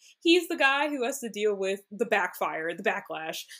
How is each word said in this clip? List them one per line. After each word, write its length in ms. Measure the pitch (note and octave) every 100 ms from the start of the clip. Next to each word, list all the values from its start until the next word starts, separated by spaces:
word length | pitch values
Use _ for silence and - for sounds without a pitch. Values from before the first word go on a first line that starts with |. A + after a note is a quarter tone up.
| - _
He's 260 | E4+ F4 E4+
the 80 | E4
guy 340 | C#4 C#4 D4+
who 140 | C#4+
has 160 | A#3+ C4+
to 100 | A#3
deal 260 | G3+ G#3 G3+
with 260 | F#3+ G3 -
the 140 | G3+ A3+
backfire, 680 | G#3 F3+ - E3+ D#3 D#3+ F3
the 80 |
backlash. 560 | G3+ F#3+ - D#3 D#3 E3 - -